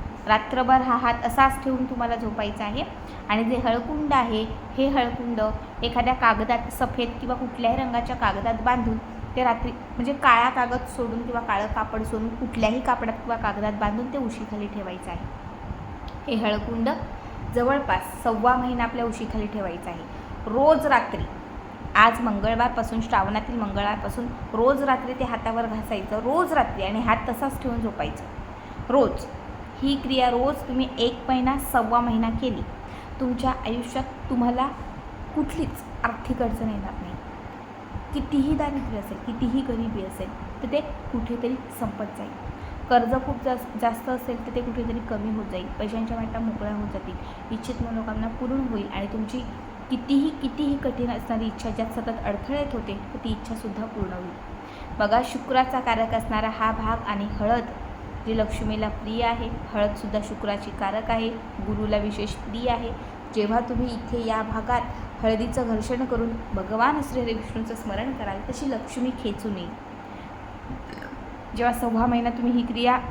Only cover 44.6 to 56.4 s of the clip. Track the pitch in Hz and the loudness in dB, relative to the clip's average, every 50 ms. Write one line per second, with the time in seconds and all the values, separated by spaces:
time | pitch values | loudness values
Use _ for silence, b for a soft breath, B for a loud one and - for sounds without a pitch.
44.6 | 240 247 220 247 233 226 226 233 220 - 233 208 202 220 214 214 208 190 185 185 | -2 -2 -2 -2 -2 -2 -2 -2 -4 -4 -4 -2 -2 -2 -2 -2 -2 -4 -4 -6
45.6 | 180 - - - 214 208 220 226 220 226 233 226 226 226 - 226 226 220 214 220 | -6 -6 -6 -4 -4 -4 -2 -2 -2 -2 -2 -2 -4 -4 -2 -2 -2 -2 -2 -2
46.6 | 208 208 214 208 208 208 - 196 - - 185 - B B B B B B 226 220 | -2 -2 -2 -2 -2 -4 -4 -6 -6 -6 -8 -8 B B B B B B -6 -6
47.6 | - - 247 - 233 233 226 220 220 220 214 220 220 226 220 - 254 240 262 269 | -4 -4 -4 -2 -2 -2 -2 -2 -2 -2 -2 -2 -2 -2 -2 -2 -2 0 0 0
48.6 | 262 233 226 208 196 196 - 190 202 202 208 220 214 208 - 254 - - - - | 0 0 0 -2 -2 -2 -4 -4 -4 -4 -2 -4 -4 -2 -4 -6 -6 -6 -8 -10
49.6 | - - - - - - 262 233 - - 277 269 285 320 294 - - 262 - - | -10 -12 -12 -10 -6 -2 -2 -2 2 4 4 6 6 4 2 0 -4 -4 0 0
50.6 | 302 277 285 277 - 262 240 - 240 240 233 214 - - 233 220 226 220 214 - | 2 2 2 2 0 0 0 0 0 -2 -2 -2 -2 -2 0 0 0 -2 -2 -4
51.6 | - 233 214 - 226 226 - 240 220 233 226 - - 208 202 202 - - 269 294 | -4 -4 -2 -2 -2 -2 -2 -4 -2 -2 -4 -2 -2 -2 -2 -2 -2 -2 0 0
52.6 | 294 277 - 233 208 - 196 202 - - - - - 226 214 208 - - 226 220 | 0 0 -2 -4 -4 -4 -6 -6 -8 -8 -8 -6 -4 -2 -4 -4 -4 -6 -6 -6
53.6 | - 220 196 - 220 220 - 214 196 185 190 180 185 180 170 - - - - - | -6 -6 -4 -4 -6 -6 -4 -4 -4 -4 -4 -6 -8 -8 -10 -10 -12 -12 -12 -12
54.6 | - - - - - - - - 214 208 208 240 254 - - 269 - - 262 254 | -12 -12 -12 -12 -12 -8 -2 0 2 4 4 4 2 2 -4 -6 -2 2 4 4
55.6 | 262 254 262 254 254 247 226 226 226 226 233 226 220 - 226 214 | 4 4 2 -2 0 2 2 2 2 2 0 0 0 0 0 0